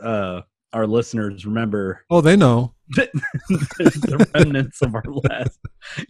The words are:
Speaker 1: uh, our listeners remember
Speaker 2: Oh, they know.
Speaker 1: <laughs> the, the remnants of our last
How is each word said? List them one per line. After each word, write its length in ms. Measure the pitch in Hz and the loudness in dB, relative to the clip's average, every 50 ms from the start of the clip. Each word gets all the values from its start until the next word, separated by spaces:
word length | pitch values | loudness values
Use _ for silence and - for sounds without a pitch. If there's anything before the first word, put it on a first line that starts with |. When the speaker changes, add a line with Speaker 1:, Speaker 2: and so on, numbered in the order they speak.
| 113 | -6
Speaker 1:
uh, 360 | 113 110 104 98 92 90 90 - _ _ _ _ _ - | -4 -4 -2 -2 -4 -6 -8 -12 _ _ _ _ _ -4
our 120 | 113 110 | -2 0
listeners 600 | 107 110 120 113 - - 113 107 101 98 98 90 | 2 2 0 0 0 -4 -4 -4 -4 -8 -10 -8
remember 580 | 104 107 113 117 107 104 104 98 95 90 - _ - | -6 -4 -4 -2 -2 -2 -4 -4 -4 -6 -8 _ 2
Speaker 2:
Oh, 100 | 170 175 | 2 4
they 160 | 147 156 185 | 6 6 6
know. 380 | 202 165 127 117 117 123 120 _ _ _ | 8 6 6 4 4 0 -2 _ _ _
Speaker 1:
<laughs> 40 | - | -6
the, 180 | 131 - 262 - - 139 - - - - - - 190 151 143 - - - | -2 -2 -2 0 -2 -6 -6 -6 -10 -8 -4 -2 -2 -2 -2 -6 -4 2
the 500 | 170 156 - 147 180 185 135 147 220 - - | 2 2 2 2 -4 -4 -4 -4 -6 -4 2
remnants 480 | 151 160 151 139 135 135 - - - | 2 2 2 2 -2 -4 -4 -4 -4
of 120 | 139 123 110 | -4 -4 -4
our 80 | 110 - | -6 -8
last 520 | - 143 135 - 123 117 117 127 123 - _ - - _ _ - - - - - | -8 -10 -4 -4 -4 -4 -4 -6 -8 -10 _ -20 -20 _ _ -20 -14 -14 -12 -10